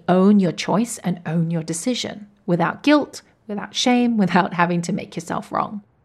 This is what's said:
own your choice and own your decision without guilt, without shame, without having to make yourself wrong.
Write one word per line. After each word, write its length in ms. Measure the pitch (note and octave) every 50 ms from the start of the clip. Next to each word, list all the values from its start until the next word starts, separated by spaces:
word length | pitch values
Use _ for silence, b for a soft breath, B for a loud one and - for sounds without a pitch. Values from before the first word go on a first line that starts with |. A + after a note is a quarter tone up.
| - -
own 320 | F3 F#3 F#3 G3+ G#3+ G3+
your 120 | F#3+ E3+ D#3
choice 460 | - - - E3+ F3+ A#3 A#3 - -
and 220 | - F3+ F3 E3+ -
own 240 | - D#3 E3+ E3 E3
your 120 | E3+ E3+ D#3
decision 680 | E3 D#3+ - - B3+ B3 A#3 - - - G#3 - - _ _ _
without 360 | - E3+ E3 - - - - -
guilt, 400 | C#4 D4 D4 C4+ - - - b b b _ _
without 280 | - G#3 G#3 F#3+ - -
shame, 420 | - - B3+ B3 B3 B3 A#3+ A#3
without 380 | G#3+ G3+ F3 F3 F#3+ E3+ F3+ F3+
having 260 | E3+ F3 E3+ F3 F3 E3+
to 100 | - -
make 240 | - - - -
yourself 340 | - E3 - - - G3+ -
wrong. 320 | - - - - A3 G3+ - _ _ _ _